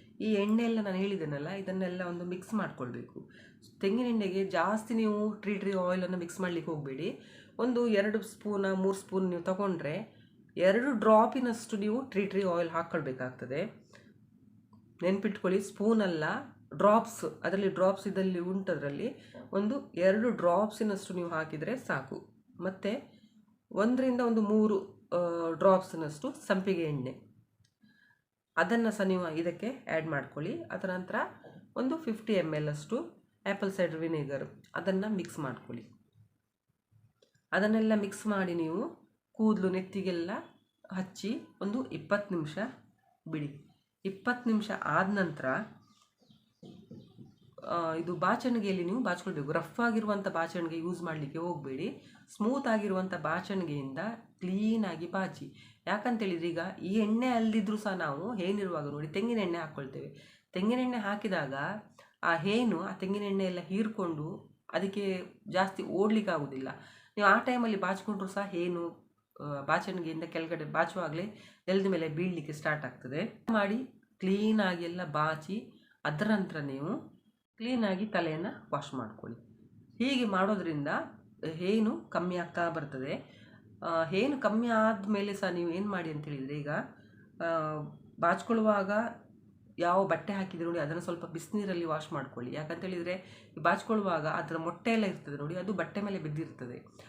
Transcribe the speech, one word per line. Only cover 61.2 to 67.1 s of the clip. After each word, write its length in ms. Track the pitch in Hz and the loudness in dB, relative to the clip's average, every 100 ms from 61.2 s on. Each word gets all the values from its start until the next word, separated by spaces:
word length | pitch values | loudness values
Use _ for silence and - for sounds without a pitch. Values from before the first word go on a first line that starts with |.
| 214 180 139 135 156 214 - - - _ | 0 0 -2 -2 -4 -4 -10 -20 -20 _
ಆ 140 | 170 165 | 0 2
ಹೇನು 440 | 180 220 240 165 | 2 4 4 2
ಆ 120 | 196 | -2
ತೆಂಗಿನ 300 | 185 185 208 | -4 -2 -2
ಎಣ್ಣೆ 220 | 202 196 | 0 0
ಎಲ್ಲ 140 | 185 175 | 0 -2
ಹೀರ್ಕೊಂಡು 960 | 170 190 220 214 180 156 156 - - _ - | -2 0 0 -2 -2 -2 -6 -8 -14 _ -4
ಅದಕ್ಕೆ 500 | 170 196 202 196 185 180 - - | -2 0 -2 -2 -2 -6 -16 -2
ಜಾಸ್ತಿ 340 | - 190 - | 2 2 0
ಓಡ್ಲಿಕ್ಕೆ 500 | - 175 214 220 202 | -2 2 4 4 2
ಆಗುದಿಲ್ಲ. 360 | 165 139 131 135 - - - - | 0 -2 -6 -8 -10 -16 -20 -12